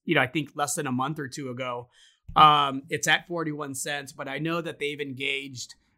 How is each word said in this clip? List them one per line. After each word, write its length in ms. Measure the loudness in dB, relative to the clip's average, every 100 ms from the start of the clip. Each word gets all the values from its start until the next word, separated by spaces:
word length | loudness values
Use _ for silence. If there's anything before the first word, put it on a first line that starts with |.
| 0
you 100 | 2
know, 60 |
I 60 | 2
think 240 | -2 -6 -4
less 200 | -4 -2
than 100 | -2
a 40 |
month 260 | -2 -2 -4
or 100 | -8
two 200 | -8 -10
ago. 380 | -8 -6 -8 -12 _ _ _ 0 8
Um, 480 | 10 8 4 -2 -4
it's 180 | -2 2
at 180 | 0 0
forty-one 460 | -6 -4 -6 -8
cents, 380 | -8 -6 -6 -8
but 160 | -12 -8
I 120 | -4
know 200 | -2 -2
that 180 | -4 -6
they've 200 | -6 -4
engaged 760 | -8 -4 -4 -4 -6 -12 -14 -16 _